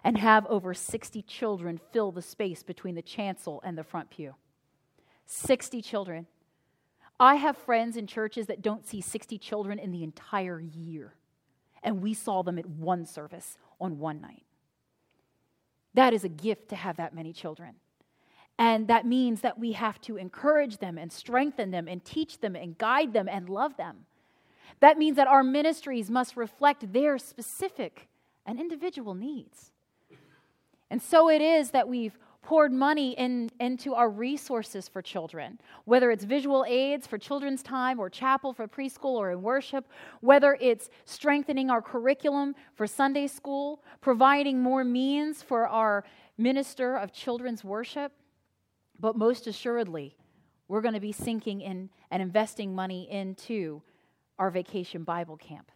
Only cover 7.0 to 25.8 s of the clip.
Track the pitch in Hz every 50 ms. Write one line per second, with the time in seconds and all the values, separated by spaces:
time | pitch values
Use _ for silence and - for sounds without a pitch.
7 | _ - _ - 254 262 285 285 277 302 277 - - - 233 226 233 233 220 233
8 | 208 190 - 226 214 214 - 240 214 - 202 196 180 214 214 214 - - 220 196
9 | - - - 220 - - 220 196 - - 220 208 202 196 202 208 - 185 175 170
10 | 165 156 - - - - 208 196 185 180 175 160 165 160 151 165 165 165 165 151
11 | 135 - _ _ _ _ _ _ _ _ _ _ _ _ _ _ - 214 208 185
12 | 190 214 220 - - 226 196 185 180 180 175 170 165 180 147 160 160 180 180 175
13 | 165 - - 151 151 147 175 175 - - - _ _ _ _ - 180 185 156 143
14 | 156 156 151 151 - - - - _ _ _ _ _ _ _ _ _ _ _ _
15 | _ _ _ _ _ _ _ _ _ _ _ _ _ _ _ _ _ _ - 247
16 | 262 254 226 202 196 180 160 147 175 220 208 - - - 208 170 180 190 160 170
17 | 165 151 151 165 160 160 165 - - 165 156 - - 113 - _ _ _ _ _
18 | _ _ _ _ _ _ _ _ _ _ _ - 233 233 226 220 220 208 233 226
19 | 226 233 247 262 254 240 226 196 - 233 - 226 233 233 208 196 233 220 196 -
20 | - - 220 185 190 180 - - - 294 311 294 285 240 208 - 190 180 170 156
21 | 170 165 - - - - 240 254 285 294 277 - 208 190 185 175 165 185 180 175
22 | - - - 311 311 - - - - 202 180 156 180 170 165 - 226 220 254 285
23 | 320 247 214 220 190 190 202 196 180 180 196 202 269 302 262 - 165 170 - -
24 | - _ _ _ _ _ _ _ _ _ _ _ - - - - 277 294 302 311
25 | 311 311 269 285 269 262 277 269 262 262 262 294 294 320 320 -